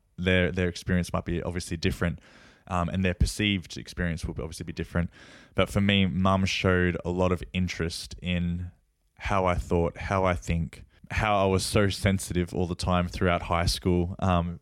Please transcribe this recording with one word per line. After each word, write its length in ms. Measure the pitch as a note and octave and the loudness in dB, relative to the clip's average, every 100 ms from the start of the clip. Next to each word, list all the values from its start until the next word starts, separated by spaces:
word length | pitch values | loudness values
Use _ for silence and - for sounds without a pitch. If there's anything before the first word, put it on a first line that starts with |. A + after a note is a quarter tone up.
| _ - | _ -2
their, 340 | F#2 F#2 F2 | 2 4 2
their 160 | F#2 F2+ | 0 -2
experience 440 | - - F2+ E2+ | -2 -2 0 0
might 120 | F2+ E2+ | -4 -2
be 160 | E2+ | -4
obviously 360 | F2+ F2 - E2+ | -4 -6 -6 -2
different, 420 | F#2+ - F2 - - - - _ - | -2 0 -2 -4 -12 -20 -20 _ -4
um, 220 | F2+ E2+ | -2 -2
and 140 | F#2+ | 0
their 100 | F#2 | 0
perceived 640 | - - - G#2 G2 - - | 2 0 2 0 0 -4 -12
experience 480 | - - F2 D#2+ - | -10 -4 -4 -4 -6
will 100 | D#2+ | -6
obviously 260 | D#2+ - E2+ | -8 -10 -10
be 80 | |
different. 360 | E2 E2+ F2 F2 - - - - - | -8 -4 -2 -4 -6 -20 -20 -4 -2
But 140 | - | 0
for 120 | G#2 | 2
me, 240 | G2+ G2 F#2 | 4 4 4
Mum 400 | E2+ F#2+ F#2+ F#2+ | 2 2 4 2
showed 520 | - F#2+ F2+ F2+ E2+ | 2 2 4 2 0
a 60 | F2 | -2
lot 220 | F2+ F#2 | 0 0
of 120 | F2 - | 0 -2
interest 640 | F#2 F2+ - E2 - - - | -4 -2 -2 -4 -6 -12 -8
in 500 | F2+ F2 F2 F2 F2+ - _ _ _ - | -4 -2 -2 -4 -8 -12 _ _ _ -10
how 280 | - G2+ F#2 | -2 2 2
I 100 | F2 | 0
thought, 420 | - F2 E2+ - | 0 2 2 -2
how 260 | - G2 | -2 0
I 120 | F#2 F2 | 2 0
think, 480 | - E2+ C#2+ - - _ - | -2 -4 -4 -10 -20 _ -6
how 320 | - G#2+ G2+ | -2 2 4
I 20 | G2 | 4
was 200 | F#2 - | 2 2
so 240 | G#2+ G2+ | 4 4
sensitive 640 | - G2 F#2+ - F2+ E2+ | 2 2 2 0 -2 -2
all 140 | - F2 | -2 -4
the 80 | F2 | -2
time 320 | - F2+ F2 | 0 0 0
throughout 360 | - F2+ E2+ | 0 0 0
high 220 | - E2+ F2+ | 0 0 0
school, 500 | - F#2+ F2 F2 - | 0 2 2 0 -2
um, 400 | F#2+ F2 E2+ E2 | 0 2 0 -6